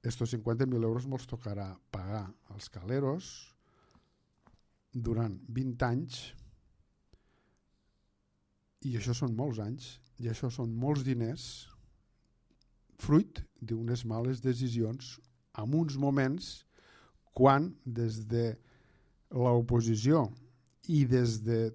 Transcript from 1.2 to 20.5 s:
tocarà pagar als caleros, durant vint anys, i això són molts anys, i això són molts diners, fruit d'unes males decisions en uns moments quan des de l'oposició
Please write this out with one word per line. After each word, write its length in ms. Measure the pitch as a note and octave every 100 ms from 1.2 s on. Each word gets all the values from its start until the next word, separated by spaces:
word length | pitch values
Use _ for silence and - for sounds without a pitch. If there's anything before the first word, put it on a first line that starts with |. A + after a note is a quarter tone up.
| -
tocarà 480 | - G#2+ G2+ F#2+ F#2+ _
pagar 400 | G2 F#2 G#2+ F#2+ - _
als 160 | G2+ -
caleros, 880 | G#2 F#2 C3 C3+ D#3+ - - - _ _ _ _ _ _ _ _ _ _ _ _ _ _ B2+
durant 400 | A#2 A2 A2+ F#2+ -
vint 240 | A#2 C3 A#2+
anys, 360 | B2+ A#2+ E3+ - - - - - _ _ _ _ _ - _ _ _ _ _ _ _ _ _ _ _ _ _ _ _ _
i 140 | C#3 A#2
això 200 | G#2+ A#2+
són 180 | C3+ A2
molts 240 | C#3+ A2
anys, 280 | G#2 B2 - - _ _
i 80 | A#2+
això 180 | A2 C3
són 220 | B2 A#2 A2+
molts 240 | B2+ D3
diners, 420 | C3 B2 A2+ C3+ - - - - - _ _ _ _ _ _ _ _ _ _ -
fruit 420 | - D3 - - - _
d'unes 460 | A2+ A2+ A#2 B2 A#2+
males 320 | A2 B2 B2+
decisions 760 | B2+ B2 C3 A#2 A2 B2+ - - _ _ _ -
en 140 | A#2 D3+
uns 220 | D#3+ C3+
moments 640 | C#3+ C#3 C3 D3 - - _ _ - - - _ _ -
quan 380 | C3 C3+ E3+ -
des 380 | - A#2 A#2 A2 G#2+
de 220 | A#2 A#2 G#2+ _ _ _ _ _ _ _ B2+
l'oposició 960 | B2 A#2+ A#2+ A#2+ A2+ A2 A#2 D#3+ A#2 - -